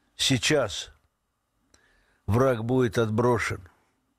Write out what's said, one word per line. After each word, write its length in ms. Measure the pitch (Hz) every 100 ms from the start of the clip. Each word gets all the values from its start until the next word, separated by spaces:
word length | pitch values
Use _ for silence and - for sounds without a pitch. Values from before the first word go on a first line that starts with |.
| _ -
сейчас 760 | - 131 - 151 110 - - - _ _ _ _ _ _ _ _ _ _ _ _ -
враг 380 | 117 135 120
будет 320 | 117 131 120 123
отброшен», 640 | 113 110 123 165 - 98 - _ _ _ _